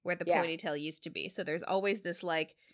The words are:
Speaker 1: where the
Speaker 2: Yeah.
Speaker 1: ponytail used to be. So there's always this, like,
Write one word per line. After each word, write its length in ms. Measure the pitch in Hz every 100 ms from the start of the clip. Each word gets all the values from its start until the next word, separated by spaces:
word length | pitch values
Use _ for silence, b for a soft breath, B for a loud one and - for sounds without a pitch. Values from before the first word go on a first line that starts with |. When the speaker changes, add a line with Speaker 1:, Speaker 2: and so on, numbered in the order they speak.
Speaker 1:
where 140 | 175 175
the 80 |
Speaker 2:
Yeah. 260 | 170 165 165
Speaker 1:
ponytail 260 | 165 170 147
used 240 | 151 156
to 60 | -
be. 180 | - 76
So 160 | -
there's 180 | 175 165
always 400 | - 190 196 196
this, 200 | 180 170
like, 340 | 180 160 160 - b